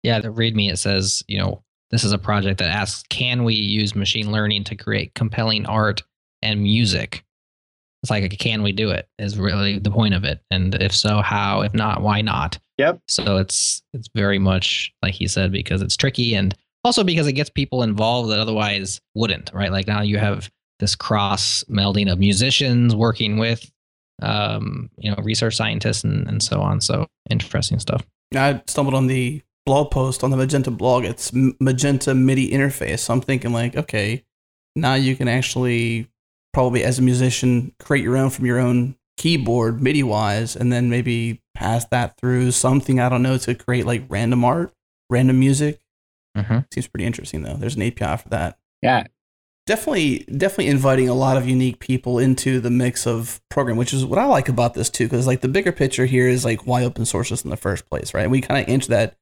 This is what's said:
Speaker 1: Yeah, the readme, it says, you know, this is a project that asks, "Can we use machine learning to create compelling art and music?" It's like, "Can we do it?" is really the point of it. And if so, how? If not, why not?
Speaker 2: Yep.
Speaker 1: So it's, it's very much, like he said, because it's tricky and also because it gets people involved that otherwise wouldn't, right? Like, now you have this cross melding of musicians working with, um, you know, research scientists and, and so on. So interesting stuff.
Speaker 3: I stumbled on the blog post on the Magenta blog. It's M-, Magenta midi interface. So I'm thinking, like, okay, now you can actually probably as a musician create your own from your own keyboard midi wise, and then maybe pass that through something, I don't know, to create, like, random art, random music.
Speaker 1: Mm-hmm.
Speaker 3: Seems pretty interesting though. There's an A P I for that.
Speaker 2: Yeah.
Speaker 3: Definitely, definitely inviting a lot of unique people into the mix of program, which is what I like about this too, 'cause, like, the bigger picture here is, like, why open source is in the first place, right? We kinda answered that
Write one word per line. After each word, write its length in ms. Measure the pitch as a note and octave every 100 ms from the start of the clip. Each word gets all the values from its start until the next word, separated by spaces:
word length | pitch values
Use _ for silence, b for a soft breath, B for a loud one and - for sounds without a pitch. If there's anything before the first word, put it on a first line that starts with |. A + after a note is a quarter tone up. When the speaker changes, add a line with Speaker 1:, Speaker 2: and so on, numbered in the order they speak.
Speaker 1:
Yeah, 180 | A#2+ A2+
the 80 | A2
readme, 420 | A2+ A2+ A2 G2+
it 60 | F#2+
says, 460 | G2 G2 G2 - -
you 120 | G2+
know, 240 | F#2+ F#2 _ _ _
this 140 | A#2
is 80 | G2+
a 60 | G2+
project 400 | F#2+ G#2 G2 G2
that 100 | F2
asks, 340 | G2+ G2 - -
"Can 360 | - B2+ B2
we 100 | A#2
use 400 | A2 G#2 G#2+ G2+
machine 360 | G2+ G2 A2 G#2+
learning 340 | G#2+ G#2 G#2
to 120 | G2 G2
create 380 | - G#2+ -
compelling 500 | - A2+ A2+ A2+ G#2+
art 380 | A2 A2 G#2+ G2 - _ _ _
and 200 | - G#2+
music?" 640 | G2+ A2 A2+ F2+ - - _ _ _ _ _ _ _ _
It's 80 | -
like, 200 | G#2 G2+ G2
"Can 240 | A#2 A2
we 100 | G2+
do 180 | G2 A2
it?" 180 | F2 - -
is 200 | G#2 G2+
really 400 | G2 G2+ G2+ G2+
the 120 | G2+
point 220 | G#2 G#2+
of 120 | F#2
it. 180 | F2+ C#2+ _
And 240 | F#2+ F#2
if 200 | - G#2
so, 280 | - G#2+ G#2
how? 400 | G2+ G#2 G2 G2
If 100 | G#2
not, 300 | A2 G#2+ G#2+
why 180 | G#2 G#2
not? 380 | G#2+ - - - _ -
Speaker 2:
Yep. 240 | C#3+ F3 -
Speaker 1:
So 300 | - G#2 F#2+
it's, 440 | F#2+ - - - _
it's 160 | B2 A2
very 240 | A2 G2+ G2
much, 540 | F#2+ F#2 - - - _
like 120 | F#2
he 120 | F#2+ F2+
said, 240 | G2+ F#2+
because 300 | F#2 F2 F#2+
it's 160 | G2 -
tricky 380 | C#3 - A#2+
and 200 | G#2+ G2 F#2 _ _
also 200 | A#3+ B3
because 220 | F#3+ E3 D3
it 60 |
gets 160 | C3+ D3
people 340 | - C#3 B2+
involved 480 | A#2 G#2 A2 B2 A#2
that 80 | G#2+
otherwise 640 | A2 G#2+ G#2 G2+ F#2+ - _
wouldn't, 360 | G#2+ A2 E2+ -
right? 180 | G2 G2
Like, 140 | G2 G2
now 160 | G#2
you 160 | G#2 G#2
have 320 | G#2 G2 F#2+ _ _ _
this 140 | G2+
cross 680 | - - G#2+ G2+ G2 - -
melding 480 | - G2+ G2 G2 G2+
of 80 | F2+
musicians 760 | G2 G2 B2+ - C#3 A#2+ A#2+
working 420 | G#2+ A2+ A2 G#2+ G#2+
with, 320 | A2+ A#2 - _ _ _ _ -
um, 680 | G#2 G#2+ G#2 G#2+ G#2 F#2 - -
you 140 | G#2+
know, 60 | G2+
research 320 | G#2+ A2 A2+ -
scientists 480 | A2 G#2+ A2 -
and, 240 | A2 G2+ -
and 120 | G#2+
so 200 | - -
on. 200 | - G2+
So 280 | - - - _ -
interesting 520 | - - - - -
stuff. 260 | - - - _ _
Speaker 3:
I 300 | C3+ C#3 C#3 -
stumbled 260 | - C#3
on 140 | C3+ C3
the 340 | C3 B2 D3 _ _ -
blog 240 | C#3 D3
post 320 | - C3 B2+
on 80 | B2+
the 60 | C3
Magenta 340 | C3 C#3 C3+
blog. 340 | A#2 A#2+ B2+
It's 300 | G#2+ - -
M-, 220 | B2 C3 -
Magenta 560 | C3 C3 C#3+ C#3 -
midi 340 | C3 C3 C3+ C3
interface. 480 | C#3 C#3 C#3 - -
So 120 | -
I'm 80 | A#2+
thinking, 320 | B2+ C3 A#2+
like, 240 | A#2 A#2+ C3+
okay, 460 | D3+ A2 G2+ B2 _ _ _ _ _ -
now 180 | D#3+
you 220 | C3+ C3 C3
can 100 | B2
actually 800 | A#2+ B2+ - B2+ A#2 A#2+ A2+ A#2 _ _ _ _
probably 320 | - B2 A#2+
as 160 | - B2+
a 20 |
musician 720 | B2+ B2 B2+ A#2 B2+ B2 B2+ _
create 240 | - C#3+
your 120 | A#2 C3
own 140 | C3+
from 160 | - B2+
your 140 | A#2+
own 340 | B2 B2 B2 C3 _ -
keyboard 680 | E3 E3 A#2+ A#2+ A2+ A#2
midi 220 | B2+ D3+
wise, 500 | C3 G#2 G#2+ G#2 A2+
and 180 | - B2
then 160 | A#2+ B2
maybe 540 | A#2+ B2 A#2 A#2 A2 _ -
pass 300 | - A#2 A2+
that 300 | B2 A#2+ _
through 340 | B2 B2 B2
something, 480 | B2 C3 C#3 C3 C3
I 80 | B2
don't 140 | B2
know, 140 | C3 C3
to 160 | - B2
create, 280 | - B2
like, 200 | G#2 A#2+ C3
random 360 | G2+ A#2 B2
art, 280 | A#2+ D#3 F3 _ _ _ _
random 300 | B2 B2+ C3
music. 400 | C3+ C#3 D3 D3 _ _ _ _ _ G#2
Speaker 1:
Mm-hmm. 220 | G#2 A#2 C#3
Speaker 3:
Seems 140 | - B2+
pretty 180 | -
interesting 380 | F#2+ A#2+ - D#2
though. 120 | C#2
There's 200 | D2 G#2+
an 80 | G#2+
A 80 | G#2
P 140 | A#2+
I 120 | D#2+ F#2+
for 120 | -
that. 300 | G#2 E2+ - _ _
Speaker 2:
Yeah. 280 | - A#2 - _ _ _ _ _ -
Speaker 3:
Definitely, 560 | - - B3+ D#3 B2+ - C#3
definitely 320 | F#3+ F#3+ E3
inviting 400 | C#3 C3+ C3 B2+
a 60 |
lot 220 | B2 C3+ C3
of 120 | B2+
unique 300 | B2+ B2+ A#2+
people 400 | - C3 - B2
into 400 | C3 C3 C3+ B2+
the 120 | A#2+
mix 360 | B2 B2+ A#2 A#2+
of 340 | A#2 A#2 - _
program, 260 | - B2+ A2+
which 160 | B2
is 100 | C3+
what 140 | C3 E3+
I 60 |
like 240 | C4+ F#3+ C3+
about 260 | B2 A#2+
this 160 | - A#2
too, 180 | - A#2
'cause, 180 | B2 C3
like, 160 | B2+
the 60 | C3+
bigger 220 | C#3+ F#3+
picture 340 | - C3+ - B2+
here 200 | B2+ B2+
is, 180 | B2
like, 220 | B2 A2+ -
why 160 | B2
open 200 | B2 -
source 260 | A2 - -
is 140 | -
in 60 | C#2
the 60 | -
first 320 | - G2 -
place, 260 | D2 -
right? 140 | - F2
We 100 | C3
kinda 280 | - C3+ -
answered 220 | B2 -
that 260 | A#2 A2 -